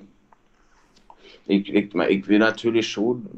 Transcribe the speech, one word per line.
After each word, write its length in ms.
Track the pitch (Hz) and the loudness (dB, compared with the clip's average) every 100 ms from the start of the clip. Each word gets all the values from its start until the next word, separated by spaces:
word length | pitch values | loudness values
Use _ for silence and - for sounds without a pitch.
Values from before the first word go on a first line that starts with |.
| - _ _ _ _ _ _ _ _ _ - - - - - | -16 _ _ _ _ _ _ _ _ _ -20 -20 -20 -12 -2
ich, 260 | 98 101 | 0 0
ich, 220 | - 101 87 | -2 -2 -2
ich 320 | 80 98 98 | 0 0 2
will 120 | 104 | 2
natürlich 500 | 110 107 117 113 107 | 2 0 -2 0 -2
schon 400 | - 113 123 104 | -2 -2 -2 -8